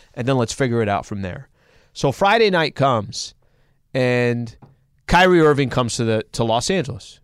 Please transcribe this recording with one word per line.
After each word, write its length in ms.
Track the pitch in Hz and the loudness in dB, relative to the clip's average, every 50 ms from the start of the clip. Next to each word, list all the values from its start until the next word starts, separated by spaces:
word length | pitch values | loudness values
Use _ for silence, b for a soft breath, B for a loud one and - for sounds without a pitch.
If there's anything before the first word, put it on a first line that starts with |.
| b b b | b b b
and 140 | 135 120 127 | -6 -4 -2
then 100 | 135 - | 0 0
let's 160 | 147 - - | -2 -2 -2
figure 280 | - 139 123 117 117 | -4 -2 -2 0 -2
it 60 | 113 104 | 0 0
out 160 | 101 - - | -2 -4 -4
from 180 | - 107 101 98 | -6 -10 -10 -8
there." 260 | 90 87 139 - - b b b b b b b b b | -10 -10 -14 -16 -20 b b b b b b b b b
So 180 | - - 143 | -4 -4 -4
Friday 380 | 123 - 196 196 214 233 226 208 | -2 0 0 2 4 4 4 2
night 260 | 185 170 160 139 - | 2 2 0 -2 -2
comes, 580 | - 139 139 127 110 101 104 - - - - - _ _ _ _ _ _ _ _ _ _ _ - | 0 0 2 2 0 -2 -6 -10 -12 -14 -14 -16 _ _ _ _ _ _ _ _ _ _ _ -4
and 600 | 135 127 123 123 123 123 120 120 120 117 113 - - - - _ _ _ _ _ _ _ - | -2 -2 0 0 0 0 0 -2 -4 -6 -10 -12 -18 -20 -20 _ _ _ _ _ _ _ 0
Kyrie 340 | - 175 185 185 180 170 | 2 4 6 6 6 6
Irving 280 | 156 151 147 131 143 120 | 6 6 6 4 0 0
comes 260 | - 131 123 117 - - | -2 -2 -2 -2 -2 -2
to 60 | 120 | -2
the, 180 | 113 110 110 - - - | 0 0 0 -2 -4 -4
to 100 | - 117 | -4 -2
Los 260 | 113 110 120 - - | 0 0 0 0 -2
Angeles. 500 | 196 185 131 139 135 98 - - - - | -2 -2 -2 -4 -8 -12 -16 -20 -20 -20